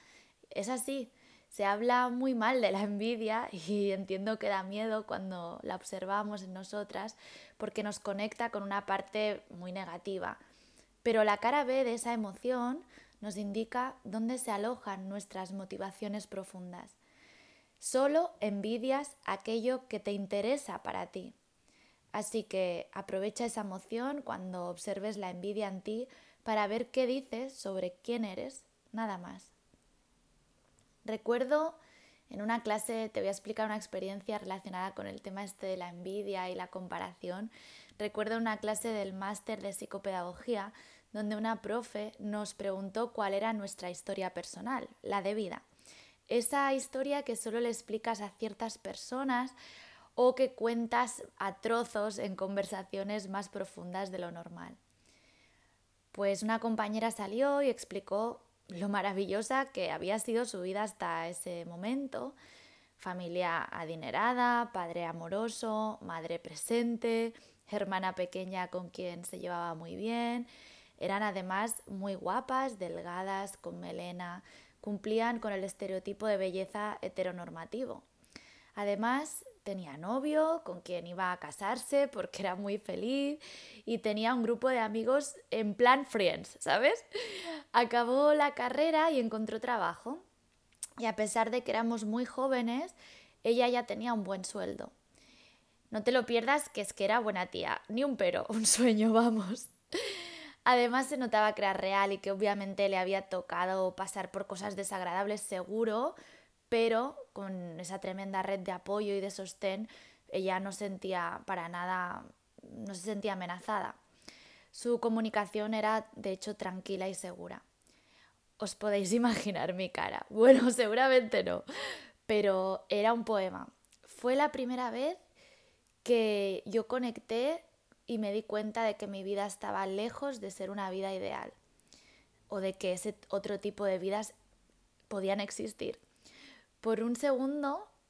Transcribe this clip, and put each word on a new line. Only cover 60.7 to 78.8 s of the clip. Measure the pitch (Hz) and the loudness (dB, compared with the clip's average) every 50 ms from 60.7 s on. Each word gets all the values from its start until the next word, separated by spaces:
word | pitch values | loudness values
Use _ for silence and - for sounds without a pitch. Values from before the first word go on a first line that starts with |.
| 190 202 214 | -2 -2 -2
hasta | 202 - - 185 170 165 165 165 | -2 -4 -4 -4 -2 -2 -2 -2
ese | 170 180 - - 185 175 170 165 | -4 -6 -6 -6 -6 -8 -8 -8
momento. | 175 170 175 190 220 262 277 277 262 - - 247 277 - - - - - - - - - - _ _ _ | -10 -8 -6 -2 -2 -2 -2 -2 -4 -4 -6 -6 -6 -10 -14 -20 -20 -20 -20 -20 -20 -20 -20 _ _ _
Familia | - - 185 180 180 175 170 170 180 180 170 165 156 - | -12 -8 -8 -6 -6 -6 -2 0 0 2 2 2 0 -2
adinerada, | - - - 165 156 165 160 - 123 113 160 214 240 254 247 247 240 240 240 240 233 - | -2 -4 -6 -6 -6 -6 -6 -6 -2 0 2 2 4 4 4 4 6 4 4 2 0 -2
padre | 190 175 170 170 175 170 | -4 -4 -2 -2 -2 -2
amoroso, | 165 165 170 165 165 190 208 226 233 220 - 233 220 214 214 220 214 208 - | -4 -4 -6 -4 -2 -2 -2 0 -2 -4 -4 -2 -2 0 0 0 -2 -4 -6
madre | - - 170 165 160 170 170 170 | -8 -8 -8 -6 -4 -4 -4 -4
presente, | - - 156 - - - 233 240 233 233 233 226 - 233 226 226 233 233 226 - - - - _ _ - | -4 -8 -6 -4 0 2 4 4 4 4 2 2 2 2 4 4 2 0 -2 -8 -16 -20 -20 _ _ -4
hermana | 208 208 202 196 190 185 190 185 185 | -2 -2 0 0 0 0 0 0 0
pequeña | - 180 180 - 185 185 185 190 185 180 180 | 0 -2 -2 -2 -4 -4 -4 -4 -4 -4 -4
con | - 180 180 175 | -4 -6 -6 -8
quien | - - 180 180 175 175 175 | -8 -6 -6 -6 -6 -8 -8
se | - - 180 | -8 -8 -6
llevaba | 185 175 175 170 170 170 165 | -6 -4 -4 -2 -4 -4 -6
muy | 160 165 170 180 | -6 -8 -8 -6
bien. | 190 208 226 233 233 233 233 240 247 240 - - - - - - - - - _ | -4 -2 0 0 0 0 0 0 -2 -4 -6 -12 -20 -20 -20 -20 -20 -20 -20 _
Eran | - - 180 196 202 214 | -4 -2 -2 0 0 0
además | 208 180 190 180 185 185 196 220 233 - - - | 0 -2 -2 -4 -2 -2 0 0 0 -2 -4 -4
muy | - 202 190 196 202 196 | -8 -8 -6 -4 -4 -4
guapas, | 180 - 175 202 233 233 - 262 262 269 269 233 190 | -2 -2 -2 -2 -2 0 0 0 0 0 0 -2 -4
delgadas, | 180 170 165 170 170 175 175 180 190 196 196 196 202 196 - | -6 -6 -6 -6 -6 -6 -6 -4 -4 -2 -2 -2 -4 -6 -8
con | - - 175 180 175 | -10 -10 -10 -10 -8
melena. | 175 175 175 180 175 180 180 180 180 175 175 190 - - - - - - _ _ | -8 -8 -8 -8 -8 -8 -8 -8 -8 -8 -10 -12 -14 -18 -20 -20 -20 -20 _ _
Cumplían | - 208 208 196 - 214 220 226 226 233 240 226 | -6 -6 -6 -4 -2 0 2 2 2 2 0 0
con | 233 214 202 | -2 -2 -2
el | 190 190 | -2 -4
estereotipo | 196 - - 202 190 190 185 - 196 202 - 220 | -6 -6 -6 -6 -4 -4 -4 -4 -6 -6 -2 0
de | 220 202 | 0 2
belleza | 190 190 185 180 190 190 190 - 208 208 214 - - | 2 0 -2 -2 -2 -4 -4 -4 -4 -4 -4 -4 -6
heteronormativo. | - - - - 185 180 180 180 175 175 165 165 165 - - 233 262 - - - - _ _ _ - - - - - - - - - - _ | -6 -6 -4 -2 -2 -2 -4 -6 -8 -10 -10 -12 -10 -8 -6 -6 -6 -6 -8 -10 -14 _ _ _ -20 -20 -20 -20 -20 -20 -20 -20 -20 -10 _
Además, | 208 | 0